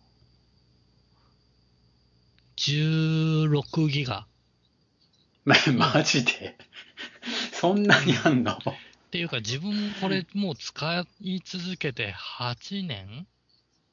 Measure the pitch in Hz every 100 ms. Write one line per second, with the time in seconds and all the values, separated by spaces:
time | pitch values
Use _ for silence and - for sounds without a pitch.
0 | _ _ _ _ _ _ _ _ _ _
1 | _ _ _ _ _ _ _ _ _ _
2 | _ _ _ _ _ - 143 147 156 160
3 | 160 160 160 156 156 143 - 165 156 143
4 | 123 101 - _ _ _ _ _ _ _
5 | _ _ _ _ 143 127 156 117 117 147
6 | 151 143 120 - 95 - - - - -
7 | - - 240 - - - 170 202 202 -
8 | 143 113 165 127 104 101 - - - -
9 | _ 175 170 123 107 131 196 208 208 190
10 | 190 190 170 196 190 - - - 151 175
11 | 175 _ 185 185 - 185 175 180 147 120
12 | 104 95 - - 123 120 - 202 180 101
13 | 95 123 190 _ _ _ _ _ _